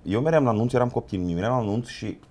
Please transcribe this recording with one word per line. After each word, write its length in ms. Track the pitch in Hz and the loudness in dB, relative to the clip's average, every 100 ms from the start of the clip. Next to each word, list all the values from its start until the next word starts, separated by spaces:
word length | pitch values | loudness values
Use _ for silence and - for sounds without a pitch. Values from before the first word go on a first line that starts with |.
eu 160 | - 101 | -4 0
meream 220 | 151 165 | 2 4
la 80 | 131 | 4
nunți, 240 | 107 120 123 | 2 2 2
eram 140 | 123 | 2
copil, 300 | 120 - 98 | -2 -4 -4
meream 380 | 90 87 107 127 | -2 -2 0 0
la 60 | |
nunți 280 | 107 107 123 | -2 -4 -6
și 260 | - 110 - - | -10 -10 -10 -8